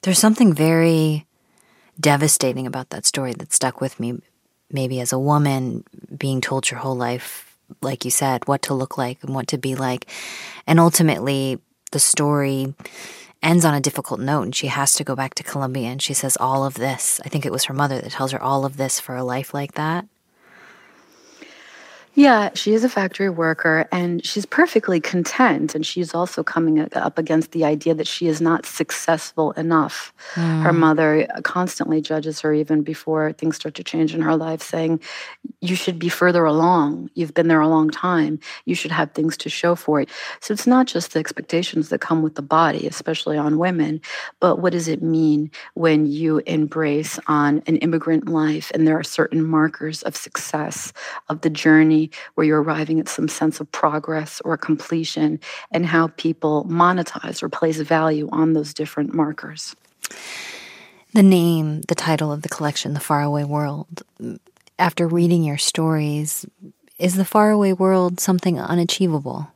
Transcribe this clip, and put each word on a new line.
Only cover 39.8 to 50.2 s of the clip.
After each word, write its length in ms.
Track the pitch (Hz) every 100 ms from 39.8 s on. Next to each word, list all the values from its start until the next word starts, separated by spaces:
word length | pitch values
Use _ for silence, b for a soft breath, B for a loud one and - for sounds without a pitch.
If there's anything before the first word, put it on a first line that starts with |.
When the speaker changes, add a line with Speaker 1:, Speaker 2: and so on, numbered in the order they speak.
| - 151
Speaker 2:
it." 80 | 139 B B B
So 140 | -
it's 120 | 214 -
not 200 | 254 254
just 260 | 170 170
the 60 | 165
expectations 680 | 156 - - 165 185 160 156
that 100 | -
come 220 | - 165
with 140 | 156 -
the 40 | 143 156
body, 260 | 165 - -
especially 500 | - - 160 - 151
on 220 | 151 156
women, 420 | 180 175 151 156 B B B _
but 200 | 180 175
what 120 | 180
does 160 | 170 160
it 140 | 156
mean 480 | 165 160 160 151 151 B B
when 320 | - 165 151 151
you 340 | 147 160 156 -
embrace 760 | 165 151 156 156 147 156 - -
on 360 | 151 147 151 -
an 100 | 160
immigrant 500 | 165 165 165 160 160
life, 460 | 160 156 156 -
and 160 | 160 156
there 100 | 156
are 60 |
certain 400 | 160 - 156 165
markers 580 | 160 156 156 - 156 160
of 120 | -
success, 800 | -